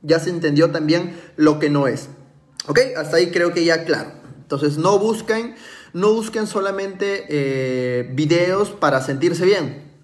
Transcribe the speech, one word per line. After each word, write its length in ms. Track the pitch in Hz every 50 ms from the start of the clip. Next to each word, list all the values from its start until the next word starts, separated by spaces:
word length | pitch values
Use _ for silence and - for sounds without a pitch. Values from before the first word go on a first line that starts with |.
| -
ya 140 | 151 156 165
se 120 | 160 180
entendió 400 | 175 170 165 156 147 143 160 160
también 460 | 151 165 156 151 160 175 180 180 - - - - - -
lo 220 | 151 156 147 151
que 100 | 156 147
no 180 | 147 143 139 131
es, 220 | 117 - - - - - - - _ _ _ _ _ _ - -
¿ok? 120 | 190 - - - - 160
Hasta 180 | 156 143 147
ahí 160 | 165 180 180
creo 220 | 175 175 175 175 170
que 100 | 175 170
ya 220 | 165 165 160 170
claro. 260 | - 151 - - - - - - - - -
Entonces, 360 | - _ 147 135 147 147 143 151
no 220 | 160 185 208 196
busquen, 560 | 196 220 226 - - - 220 220 233 240 233 - - - - - - - _
no 180 | 170 185 214
busquen 340 | 214 226 214 220 - 226 214
solamente, 800 | 208 - 214 190 196 196 196 196 196 190 185 202 202 196 196 - -
eh, 800 | 151 147 139 139 135 135 131 131 127 127 127 127 123 123 120 120 131
videos 580 | 131 156 147 165 170 175 180 185 196 208 202
para 280 | - - - 147 135 -
sentirse 460 | 131 - 185 143 151 175 175 147 180
bien. 480 | 185 208 196 156 127 - - - - _ _